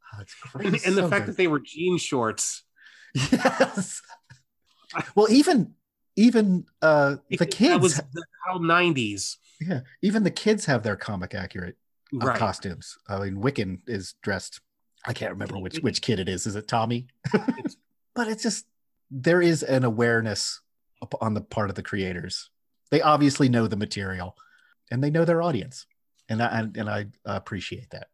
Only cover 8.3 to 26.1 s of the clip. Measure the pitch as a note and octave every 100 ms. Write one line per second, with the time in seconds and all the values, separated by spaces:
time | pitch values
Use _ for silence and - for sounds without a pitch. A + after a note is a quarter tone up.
8.3 | _ F3+ F3+ E3 E3+ F3 C#3 G#2+ G2+ -
9.3 | - _ _ D#3+ D3+ - _ G3 G#3+ F#3
10.3 | - G#3+ G#3+ F3+ B2+ A2 G2+ - G2+ F#2
11.3 | G2 F#2 - F2+ - _ _ _ C3+ B2+
12.3 | A#2 A2 F#2 G2+ E2 - - - G2+ G2+
13.3 | G2 A#2 C#3 G2 F#2 - G#2+ F#2 - -
14.3 | F#2+ - - _ _ _ _ - A#2+ G#2+
15.3 | F2+ G2+ G2 F#2 - A#2 - - G#2 F#2
16.3 | F#2 - G2+ - A#2 A2+ A#2+ B2 _ -
17.3 | - - - G4 - _ _ _ - A3+
18.3 | A3 A#3 F#3+ - _ _ _ _ C3+ B2+
19.3 | F3 F3 D#3+ D3+ C3+ B2 A2 A#2+ A#2 A2
20.3 | G2 - - _ _ _ _ A#2 - A2
21.3 | G#2+ - - G#2 F#2+ F#2+ G2+ F#2+ F2+ F2
22.3 | - - _ _ _ _ D3 D#3 D3 C#3+
23.3 | C3+ C#3 A#2+ A2 G2+ G#2 - F#2+ F#2 F2+
24.3 | - _ _ _ _ _ B2 C#3+ D#3+ E3
25.3 | E3 E3+ C3 B2+ - - _ _